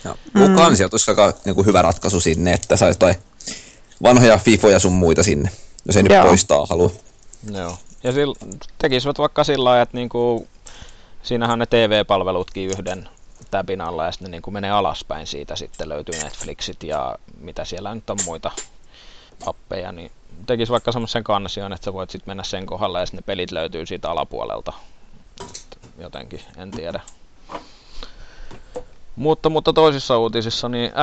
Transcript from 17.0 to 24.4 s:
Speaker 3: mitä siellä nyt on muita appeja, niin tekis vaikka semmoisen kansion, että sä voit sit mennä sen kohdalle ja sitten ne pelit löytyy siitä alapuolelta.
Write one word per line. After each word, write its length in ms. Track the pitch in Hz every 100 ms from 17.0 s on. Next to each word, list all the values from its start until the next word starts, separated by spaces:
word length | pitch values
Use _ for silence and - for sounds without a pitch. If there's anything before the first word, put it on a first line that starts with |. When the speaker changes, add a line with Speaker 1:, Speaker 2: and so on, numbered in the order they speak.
| 64 55 - -
Speaker 3:
mitä 240 | 82 - -
siellä 300 | - 101 113
nyt 140 | -
on 80 | 101 90
muita 260 | 82 - - - - - - - - - - -
appeja, 460 | - - 92 92
niin 200 | 85 85 - - 82 107
tekis 240 | 117 117
vaikka 220 | 120 -
semmoisen 320 | 120 113 117
kansion, 500 | 107 101 95 - 98
että 120 | 92 -
sä 80 |
voit 160 | 92 92
sit 160 | 95 98
mennä 180 | 98
sen 220 | 92 95 95
kohdalle 340 | 92 101 87
ja 60 | 90
sitten 120 | -
ne 80 | -
pelit 260 | 92 90
löytyy 340 | 85 82 82 80
siitä 260 | 90 80
alapuolelta. 640 | 82 71 58